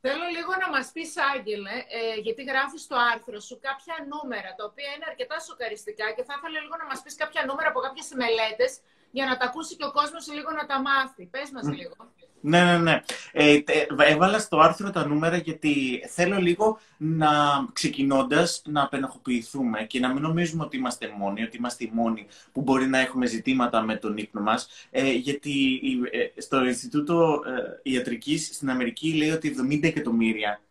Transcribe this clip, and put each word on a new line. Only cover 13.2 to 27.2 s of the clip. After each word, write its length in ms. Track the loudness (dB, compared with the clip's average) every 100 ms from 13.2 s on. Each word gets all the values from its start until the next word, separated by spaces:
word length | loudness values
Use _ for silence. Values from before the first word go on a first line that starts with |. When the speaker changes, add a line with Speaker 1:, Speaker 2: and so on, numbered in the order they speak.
| -8
Speaker 2:
Ε, 300 | 4 8 8
τε-, 240 | 6 0 0 6
έβαλα 420 | 6 8 6 4
στο 200 | 2 6
άρθρο 300 | 8 6 -2
τα 180 | -2 0
νούμερα 300 | 2 2 0
γιατί 680 | -4 -2 0 0 0 -4 -6
θέλω 280 | 0 2 4
λίγο 420 | 2 4 2 2 _ _
να, 320 | -2 2 4 6 4 2 0
ξεκινώντας, 880 | -2 -4 0 4 4 4 4 2 0 -4
να 180 | 0
απενοχοποιηθούμε 1000 | 0 -2 -6 -8 -2 -2 -2 -4 -2 -2
και 160 | -4 -2
να 140 | 0
μην 80 | 0
νομίζουμε 420 | 0 0 0 -2
ότι 140 | -6 -4
είμαστε 360 | -4 -6 -8 -6
μόνοι, 260 | -6 -4
ότι 140 | -6 -4
είμαστε 260 | -6 -6
οι 60 | -6
μόνοι 340 | -2 0 -2 -8 -20 -10
που 100 | -4
μπορεί 260 | 2 2 4
να 120 | 2
έχουμε 260 | 0 0 -2
ζητήματα 560 | -2 0 2 2 2
με 140 | 0 -2
τον 220 | -4 -6
ύπνο 240 | -6 -4
μας. 280 | 0 0 -2 -16 -6
Ε, 220 | 0 2
γιατί 400 | 0 -2 -6 -2 2 2 2
η, 180 | -2 -2 -2
ε, 300 | -2 -4 -4
στο 240 | -2 2 2
Ινστιτούτο, 760 | 0 -2 -2 2 4